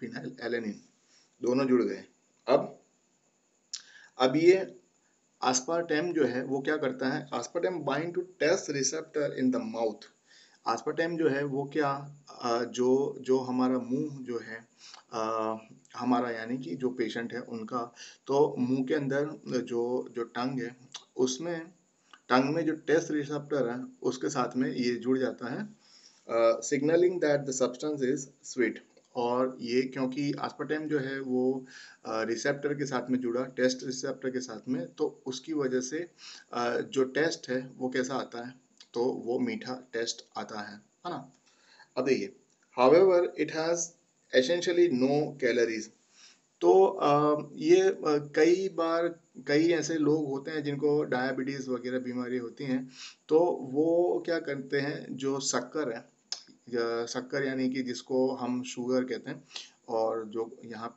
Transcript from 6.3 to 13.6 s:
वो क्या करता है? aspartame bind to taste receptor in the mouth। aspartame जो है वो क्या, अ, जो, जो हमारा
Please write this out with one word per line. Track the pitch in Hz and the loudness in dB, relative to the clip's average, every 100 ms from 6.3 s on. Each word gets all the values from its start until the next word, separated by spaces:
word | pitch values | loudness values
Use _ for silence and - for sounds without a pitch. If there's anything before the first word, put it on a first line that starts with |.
| 123 | 0
वो | 135 135 | -2 -2
क्या | 147 151 | -2 0
करता | 135 127 131 | -2 -2 -4
है? | 147 147 | -4 -4
aspartame | 120 117 170 185 175 | -6 -4 -2 -2 -2
bind | 139 143 170 | -2 -2 -2
to | 175 175 - | -4 -8 0
taste | 143 - - | 2 2 0
receptor | 143 131 156 - 156 143 - | -2 -2 -4 -6 -4 -2 0
in | 127 | 0
the | 120 | 0
mouth। | 110 113 113 - - _ _ - - _ - | -4 -2 -2 -2 -16 _ _ -20 -20 _ -4
aspartame | 113 151 156 170 165 | -2 -2 -2 -2 2
जो | 151 | 2
है | 135 | 2
वो | 143 135 135 | -2 -2 -2
क्या, | 151 143 139 143 - - - | 0 0 -2 -8 -18 -20 -8
अ, | 123 117 | 0 0
जो, | 113 113 127 131 143 - | 0 0 4 4 2 -4
जो | 123 131 | 0 0
हमारा | 127 127 | 2 2